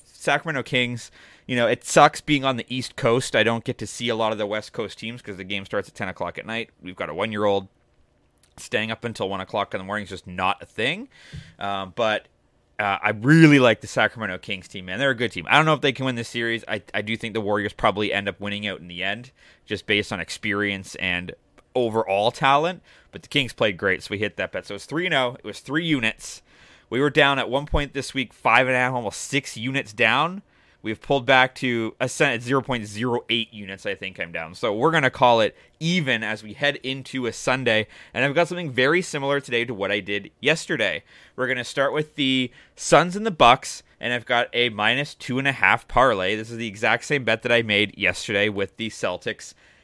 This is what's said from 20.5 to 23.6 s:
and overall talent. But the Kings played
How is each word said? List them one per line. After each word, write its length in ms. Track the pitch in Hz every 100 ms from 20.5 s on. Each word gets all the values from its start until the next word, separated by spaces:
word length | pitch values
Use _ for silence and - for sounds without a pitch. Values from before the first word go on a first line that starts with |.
| 101 101 98 95 -
and 360 | 92 90 90 - _ _ _
overall 560 | 127 117 110 107 98 110
talent. 520 | - 139 143 165 180 _ - _
But 100 | 95
the 60 | -
Kings 260 | 143 127
played 240 | -